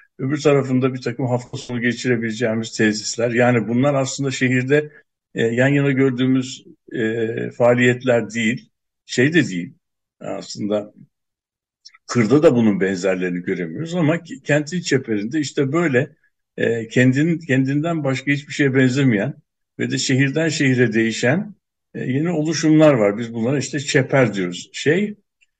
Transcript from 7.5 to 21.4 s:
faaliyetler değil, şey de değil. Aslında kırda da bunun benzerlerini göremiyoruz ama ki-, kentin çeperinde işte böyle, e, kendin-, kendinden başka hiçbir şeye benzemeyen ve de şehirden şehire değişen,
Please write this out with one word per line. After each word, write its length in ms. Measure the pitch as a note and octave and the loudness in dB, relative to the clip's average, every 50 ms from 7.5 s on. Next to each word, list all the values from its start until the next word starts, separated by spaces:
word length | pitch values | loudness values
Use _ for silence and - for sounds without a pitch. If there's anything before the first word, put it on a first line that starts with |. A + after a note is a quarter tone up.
faaliyetler 800 | - - B2 A#2+ B2 B2 B2 B2 B2 B2 B2 B2 A#2+ A#2 A2 G2+ | -2 2 2 4 4 4 4 2 2 2 0 0 2 2 0 -2
değil, 400 | A2 A#2 A2+ A2 B2+ - - _ _ _ _ _ _ _ _ | -6 -2 -2 -2 -2 -4 -8 _ _ _ _ _ _ _ _
şey 280 | - - - B2 D3 E3 | -6 0 2 2 4 4
de 140 | E3+ C#3 G2 | 2 2 0
değil. 260 | F#2 F2 E2 - - _ _ _ _ _ _ _ _ _ | -2 -6 -8 -10 -14 _ _ _ _ _ _ _ _ _
Aslında 760 | - G#2 G2 F#2+ - - - B2 A2 G2+ G#2+ G#2 - - - - - _ _ _ _ _ _ _ _ _ _ _ _ _ _ _ _ - _ _ _ - | -12 -10 -10 -10 -12 -14 -10 -8 -4 -2 -2 -2 -4 -6 -14 -20 -20 _ _ _ _ _ _ _ _ _ _ _ _ _ _ _ _ -20 _ _ _ -4
kırda 360 | - A#2+ A2 G#2 C3 D3+ D3+ | 0 0 2 4 4 6 6
da 120 | E3 B2+ | 6 6
bunun 260 | A#2+ A2+ G#2+ G2 F2+ | 6 4 4 2 2
benzerlerini 580 | F#2+ F#2+ G2 F2 F#2+ F#2+ F#2 F#2 F2+ F2+ F2+ F2+ | 0 0 -2 0 0 0 0 0 -2 -4 -4 -4
göremiyoruz 540 | F2 F#2 F#2+ F2 F2+ D#2+ D#2+ - - E3 E3+ | -4 -4 -4 -4 -4 -6 -6 -8 -8 -6 -2
ama 280 | F3+ D#3+ C#3+ E3 E3 - | 0 0 0 0 -2 -4
ki-, 200 | - - - - | -10 -16 -14 -4
kentin 380 | - D3 D3+ D3 D3 F3+ F3+ | -2 0 0 0 -2 -6 -8
çeperinde 580 | - - C#3+ B2+ B2+ - A2 G#2 G#2 A#2 C#3 D#3+ | -4 -2 -2 -2 0 -2 -4 -4 -2 -4 -4 -4
işte 320 | C#3+ C3 - - C#3 C3 | -4 -4 -2 -2 -2 0
böyle, 440 | C#3 E3+ F3 D#3+ C3 A#2+ D3+ - - _ _ _ _ _ _ _ _ - | 0 0 0 2 2 0 0 -2 -6 _ _ _ _ _ _ _ _ -4
e, 300 | A#2 A2+ A#2 A#2 A2+ A2 | -2 -2 -2 -2 -4 -2
kendin-, 520 | - B2+ B2 C3 B2+ C#3 D3+ F3 E3 D#3+ | 2 4 4 4 4 4 2 2 0 -2
kendinden 640 | E3 - C3 C3 C3+ C3 C#3 D3 D3+ E3+ E3+ D#3+ C#3+ | -2 0 0 0 2 0 0 -2 -2 -2 -2 -2 -2
başka 280 | C3+ C3 B2+ - C#3+ | -2 -4 -2 -2 -2
hiçbir 220 | C#3+ C#3+ - - - | -2 -2 -4 -8 -2
şeye 220 | - D3 C3+ B2 | 0 0 2 4
benzemeyen 580 | C3+ C3 B2+ B2 C#3+ C#3 C3 A2 G2 G#2 C#3+ D3 - _ _ _ _ _ _ _ - | 4 4 4 2 2 2 2 2 2 0 -2 -6 -10 _ _ _ _ _ _ _ -8
ve 120 | A#2+ A#2+ | -6 -4
de 60 | C3 C3 | -4 -4
şehirden 520 | - - C3 B2+ C#3 C3+ C#3 D#3 E3 D#3+ | -2 -2 0 2 0 0 0 0 -2 -2
şehire 440 | - - D3+ C3 B2+ A#2+ B2 A2+ G#2 | -2 0 0 2 4 4 2 2 2
değişen, 640 | A2+ A2+ A2+ A2 - - A#2+ C#3+ F#3 | 2 0 0 -2 0 0 0 0 0